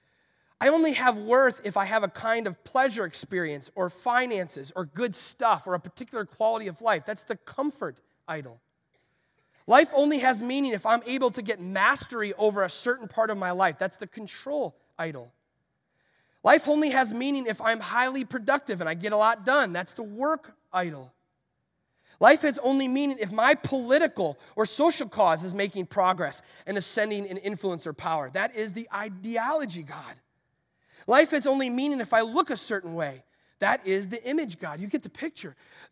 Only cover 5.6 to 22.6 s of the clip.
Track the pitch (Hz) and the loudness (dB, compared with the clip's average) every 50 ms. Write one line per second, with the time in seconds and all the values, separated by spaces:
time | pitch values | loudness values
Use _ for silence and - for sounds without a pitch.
5.6 | - 185 180 170 - 175 - - 254 - - 226 202 - - _ 220 220 226 220 | 0 -4 -4 -4 -4 -10 -14 -16 -16 -10 -8 -8 -8 -8 -6 _ -2 0 0 -2
6.6 | 220 185 165 - 233 226 202 156 - 208 208 - - - 214 - _ - - - | -4 -8 -10 -2 0 0 0 0 -2 -6 -8 -10 -8 -10 -10 -10 _ -12 -8 -4
7.6 | 277 294 - - 208 151 127 - _ _ _ _ _ - 160 156 139 123 117 120 | -4 -4 -4 -6 -8 -10 -10 -12 _ _ _ _ _ -10 -10 -10 -10 -14 -20 _
8.6 | _ _ _ _ _ _ _ _ _ _ _ _ _ _ _ _ _ _ _ _ | _ _ _ _ _ _ _ _ _ _ _ _ _ _ _ _ _ _ _ _
9.6 | _ - 233 285 320 - 302 277 294 294 302 262 247 262 254 208 233 240 262 277 | _ 6 8 8 8 6 4 2 4 4 2 2 2 2 2 2 -2 -2 -2 0
10.6 | 277 262 220 190 - 220 233 233 233 247 254 269 262 240 - 247 208 208 220 185 | 0 -2 -2 -2 2 2 2 2 0 -4 -2 0 0 0 -2 -2 -6 -6 -6 -6
11.6 | 175 185 190 190 202 233 277 269 - - 247 226 214 202 185 - 214 214 196 202 | -6 -6 0 2 4 4 4 2 -4 -8 -6 -6 -4 -4 -2 0 0 2 2 2
12.6 | 190 175 - - - 247 247 262 226 185 - 226 226 220 214 196 196 180 180 185 | -2 -2 -4 -4 -4 -4 -4 -4 -8 -6 -2 -2 -2 0 -2 -4 -4 -4 0 2
13.6 | 190 175 147 - 185 190 - - 208 180 - 220 214 185 - - - 269 294 294 | 2 0 2 -2 -6 -6 -6 -10 -16 -14 -12 -14 -14 -14 -14 -14 -10 -6 -4 -4
14.6 | 240 160 - _ _ _ _ - 165 160 147 131 120 120 _ _ _ _ _ _ | -4 -6 -8 _ _ _ _ -8 -8 -8 -8 -10 -16 -18 _ _ _ _ _ _
15.6 | _ _ _ _ _ _ _ _ _ _ _ _ _ _ _ _ - 214 285 311 | _ _ _ _ _ _ _ _ _ _ _ _ _ _ _ _ 6 6 6 6
16.6 | - 294 294 302 302 294 254 262 254 208 220 240 254 277 285 269 247 226 214 - | 6 2 2 2 2 2 2 2 0 0 -2 -4 -2 -2 -2 -2 -2 -4 -4 0
17.6 | - 226 226 220 185 165 214 240 254 262 262 269 247 - - 247 208 269 277 285 | 0 0 0 0 -4 -2 0 0 0 0 0 -4 -6 -6 -8 -4 0 0 0 0
18.6 | 277 - 202 170 170 156 165 170 180 208 214 208 214 220 233 220 190 247 269 294 | 0 -6 -6 -4 -4 -4 -4 -4 -4 0 2 4 4 4 4 2 2 2 4 4
19.6 | 254 190 170 180 185 - - - 226 208 202 226 269 302 320 - - - _ _ | 2 2 -2 -6 -6 -6 -10 -12 -12 -12 -6 -2 0 0 0 -2 -4 -14 _ _
20.6 | _ _ - 185 180 170 151 139 131 127 _ _ _ _ _ _ _ _ _ _ | _ _ -2 -2 -2 -2 -6 -10 -16 -20 _ _ _ _ _ _ _ _ _ _
21.6 | _ _ _ _ _ _ _ _ _ _ _ _ 208 240 302 311 - 294 240 285 | _ _ _ _ _ _ _ _ _ _ _ _ 8 8 8 8 6 0 0 2